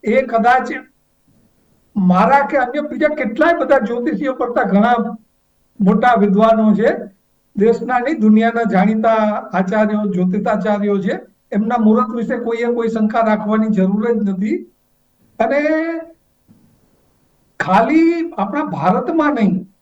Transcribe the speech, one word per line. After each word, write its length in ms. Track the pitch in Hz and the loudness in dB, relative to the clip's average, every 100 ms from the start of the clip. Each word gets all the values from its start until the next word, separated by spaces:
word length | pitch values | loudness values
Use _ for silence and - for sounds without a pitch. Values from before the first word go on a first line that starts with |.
એ 180 | 220 254 | 2 0
કદાચ 500 | 254 233 226 254 - - - _ _ _ _ _ _ _ _ _ _ - | 2 2 4 2 0 -10 -12 _ _ _ _ _ _ _ _ _ _ -2
મારા 500 | 180 180 220 277 277 | 2 4 4 2 2
કે 100 | 285 | -2
અન્ય 240 | 247 285 | -2 -4
બીજા 280 | 294 - 302 | -6 -2 -2
કેટલાય 440 | 302 254 - 311 | -2 -6 0 0
બધા 260 | 339 254 269 | 2 2 2
જ્યોતિષીઓ 540 | 202 233 240 294 277 | 2 -4 -4 -4 -4
કરતા 300 | 262 240 254 | -4 -4 -2
ઘણા 540 | 214 190 233 240 220 - _ _ _ _ _ _ | 0 2 2 0 -2 -8 _ _ _ _ _ _
મોટા 340 | 196 220 247 226 | 2 4 2 2
વિદ્વાનો 560 | 202 196 226 220 214 | 2 4 4 4 4
છે 420 | 196 240 - - _ _ _ _ - | 2 0 -2 -10 _ _ _ _ 0
દેશના, 420 | 220 226 233 247 | 2 2 -2 -2
નહીં 220 | 247 - | -2 0
દુનિયાના 420 | 214 214 226 233 220 | 4 4 2 0 0
જાણીતા 400 | 185 208 220 226 226 214 208 - | 2 2 0 0 2 0 -2 -4
આચાર્યો, 600 | 180 185 214 214 208 208 | -4 -2 0 0 0 -2
જ્યોતિષાચાર્યો 840 | 180 185 208 226 208 196 202 208 202 | -2 -2 -2 -2 -2 -2 -2 0 -2
છે, 220 | 190 320 - _ _ | -2 -6 -10 _ _
એમના 240 | 202 220 240 | -4 -2 2
મુહૂર્ત 320 | 214 226 254 | 2 2 0
વિશે 260 | 240 196 226 | -4 -6 -4
કોઈએ 380 | 226 226 233 | -4 -4 -2
કોઈ 140 | 233 226 | -2 -2
શંકા 320 | 220 214 233 | -2 -2 0
રાખવાની 460 | 220 208 208 220 220 | 0 0 0 -2 0
જરૂર 440 | 190 190 208 233 | 0 0 0 0
જ 160 | 220 196 | 0 -2
નથી. 280 | 185 214 349 - _ _ _ _ _ _ _ | -2 -4 -4 -8 _ _ _ _ _ _ _
અને 200 | 233 277 302 311 330 330 320 _ _ _ _ _ _ _ _ _ _ _ _ _ _ _ | -2 0 -2 -2 -4 -8 -12 _ _ _ _ _ _ _ _ _ _ _ _ _ _ _
ખાલી 720 | - 190 254 320 330 339 330 - | 0 2 4 2 2 0 -4 -6
આપણા 260 | 208 294 | -4 -4
ભારતમાં 680 | 311 151 165 240 - 330 294 | -6 -2 0 0 -2 0 0
નહીં 360 | 247 202 180 - _ | 0 0 0 -6 _